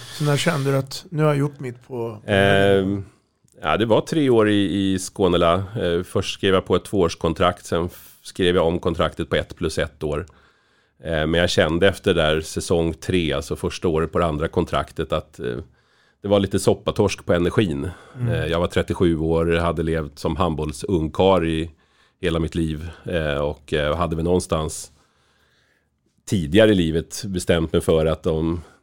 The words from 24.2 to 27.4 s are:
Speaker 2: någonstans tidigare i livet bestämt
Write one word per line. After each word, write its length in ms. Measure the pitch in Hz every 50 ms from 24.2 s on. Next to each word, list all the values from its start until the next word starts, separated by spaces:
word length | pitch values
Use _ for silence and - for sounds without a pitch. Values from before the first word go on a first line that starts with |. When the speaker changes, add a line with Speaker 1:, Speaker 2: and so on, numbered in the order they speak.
| 80
Speaker 2:
någonstans 640 | 85 90 92 92 - - 80 78 73 - - - - _ _ _ _ _ _ _ _ _ _ _ _ _ _ _ _ _ _ _ _ _ _ _ _ _ _ _
tidigare 440 | - 123 98 80 71 78 104 110 110
i 40 | 107
livet 480 | 95 87 80 78 82 82 - - - -
bestämt 480 | 104 95 90